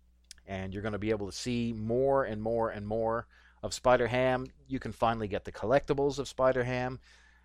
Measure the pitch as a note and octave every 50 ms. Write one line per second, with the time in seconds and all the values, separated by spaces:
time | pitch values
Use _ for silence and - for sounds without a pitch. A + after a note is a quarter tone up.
0 | _ _ _ _ _ - - - - G2 G2 F#2+ F#2+ F#2+ F#2 G#2 G2+ A2 G#2 G2
1 | G2+ A2 A2 G#2 G2+ F#2+ F2+ - - B2+ A#2+ A#2+ A#2 A#2 A#2 G#2+ G#2+ A2 A#2 B2
2 | C3+ C#3 C3+ C3+ C3 G#2 A2 G#2+ G#2+ A2+ A#2 A2+ A2+ A2 - G#2+ G#2 G#2 G#2+ A2+
3 | A2+ A2 A2+ A#2 A#2 - - - - - _ _ - G#2+ - - - B2+ B2 B2
4 | A#2+ A2 A#2+ B2+ B2+ C3 B2+ C3 C3 B2+ - - - - C3 C3 - A#2+ A2 -
5 | A#2+ A2+ A#2 A2+ G#2+ G2 G2 - - - - - - G#2+ C3 C#3+ - - D3 C#3
6 | C#3+ C#3+ C3 C#3 B2+ - - - C3 C3 B2+ B2+ A#2+ B2 B2+ B2 B2+ B2+ C3 B2+
7 | - - - - - - - _